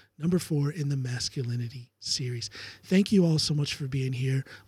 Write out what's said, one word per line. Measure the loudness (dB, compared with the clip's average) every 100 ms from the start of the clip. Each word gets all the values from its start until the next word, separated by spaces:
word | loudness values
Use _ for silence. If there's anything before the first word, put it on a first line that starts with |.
| _ -4
Number | 0 2
four | 2 0 0
in | -2 -2
the | -2
masculinity | -2 -4 -6 -4 -4 -4 -6 -10 -18 _
series. | -6 -4 -4 -6 -8 -12 -16 -12
Thank | 2 4 6
you | 6
all | 6 4
so | 2
much | 0 0
for | -4 -4
being | -2 -2
here. | -2 0 0 -2 -12